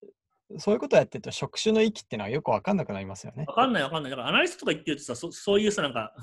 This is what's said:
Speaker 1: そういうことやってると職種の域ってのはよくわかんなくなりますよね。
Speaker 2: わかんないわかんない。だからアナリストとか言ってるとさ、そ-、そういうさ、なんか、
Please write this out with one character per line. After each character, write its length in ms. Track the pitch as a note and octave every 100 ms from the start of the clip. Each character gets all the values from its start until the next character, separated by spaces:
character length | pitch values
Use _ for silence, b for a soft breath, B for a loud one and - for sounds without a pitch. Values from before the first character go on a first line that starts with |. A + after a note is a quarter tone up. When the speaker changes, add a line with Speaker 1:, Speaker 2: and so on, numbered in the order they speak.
| - _ _ _ _ D#3+
Speaker 1:
そ 140 | G3+
う 20 |
い 40 | G#3
う 20 |
こ 80 | D4
と 100 | F3+
や 60 |
っ 40 | B2+
て 120 | A#2+
る 20 |
と 100 | -
職 280 | - C#3 -
種 120 | A3
の 100 | A3
域 200 | A3 A3
っ 40 | -
て 120 | A2+
の 60 |
は 60 | G2+
よ 120 | C#3
く 80 | C#3+
わ 120 | A2
か 120 | -
ん 40 | G3+
な 80 | C#3+
く 60 |
な 80 | G2+
り 60 | F#2+
ま 100 | G2
す 100 | A2+
よ 80 |
ね。 120 | - D3+
Speaker 2:
わ 60 |
か 120 | - C4
ん 60 |
な 60 | G3+
い 40 |
わ 60 | C#3
か 100 | D#3+
ん 40 |
な 60 | C3+
い。 20 |
だ 60 | C3+
か 60 |
ら 60 | B2
ア 20 |
ナ 100 | G#3+
リ 60 | F4
ス 80 | -
ト 60 |
と 40 | B3
か 80 |
言 80 | D#3
っ 20 |
て 80 | -
る 60 | C#3+
と 60 |
さ、 120 | - A#2+
そ-、 160 | E3+
そ 260 | - - G3+
う 40 |
い 60 | G#3+
う 40 |
さ、 100 | G3+
な 80 | D3
ん 40 |
か、 200 | A#2+ G#2+ -